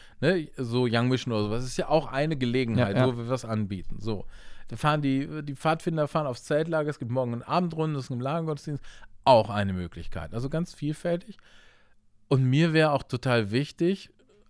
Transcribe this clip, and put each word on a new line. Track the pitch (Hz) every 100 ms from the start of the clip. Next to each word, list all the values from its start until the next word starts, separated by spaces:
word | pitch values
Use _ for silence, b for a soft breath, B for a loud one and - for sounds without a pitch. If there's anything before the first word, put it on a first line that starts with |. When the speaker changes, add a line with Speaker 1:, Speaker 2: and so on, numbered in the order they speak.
| B B
Speaker 1:
ne, | 143 185 147 -
so | 123 123 123
Young | 117 123
Mission | 127 -
oder | 107
sowas, | 104 113
es | 123
ist | -
ja | -
auch | 156 135
eine | 135 151 147
Gelegenheit, | 123 127 120 113 110 101
Speaker 2:
Ja, | 131
ja. |
Speaker 1:
wo | 120
wir | 117
was | 127
anbieten. | 113 110 101 95 - -
So. | 104 101 - B B B B
Da | 117
fahren | 151 151
die, | 139 135 151 151
die | 147
Pfadfinder | 135 160 160 - 160 147
fahren | 165 147
aufs | 117
Zeltlager, | - 151 165 160 147
es | 147
gibt | 117
morgen | 127 123
eine | 117 -
Abendrunde, | 165 175 160 156 143
es | 127
gibt | 123
einen |
Lagergottesdienst, | 131 165 160 147 - 143 B B B -
auch | - 120 107
eine | 104 98
Möglichkeit. | 92 87 85 - - 80
Also | 110 131
ganz | 160 175
vielfältig. | - 147 151 175 175 220 - b b b b b b _ _ _
Und | 135
mir | 131 135 165
wäre | 156 156
auch | 139
total | - 123 135 120 101
wichtig, | 117 143 - 170 196 - _ _ _ _